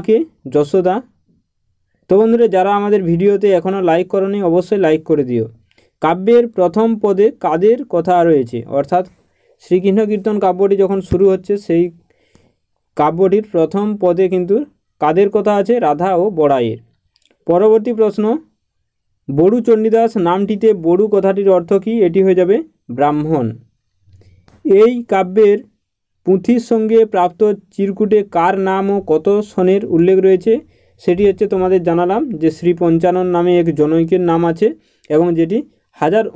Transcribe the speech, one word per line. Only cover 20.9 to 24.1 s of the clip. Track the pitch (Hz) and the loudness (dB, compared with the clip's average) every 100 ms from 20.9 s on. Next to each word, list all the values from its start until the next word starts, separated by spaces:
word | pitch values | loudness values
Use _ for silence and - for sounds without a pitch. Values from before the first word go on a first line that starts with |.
| 180 214 | 0 2
কথাটির | 202 190 196 196 180 | 0 0 0 2 2
অর্থ | 170 196 | 2 -2
কী? | 196 226 208 | -2 0 0
এটি | 185 | 2
হয়ে | 190 180 | 2 2
যাবে | 180 233 320 _ - 123 | 2 0 -4 _ -12 -2
ব্রাহ্মণ। | 147 147 151 156 113 113 _ _ _ _ _ | -2 0 -2 -2 -4 -8 _ _ _ _ _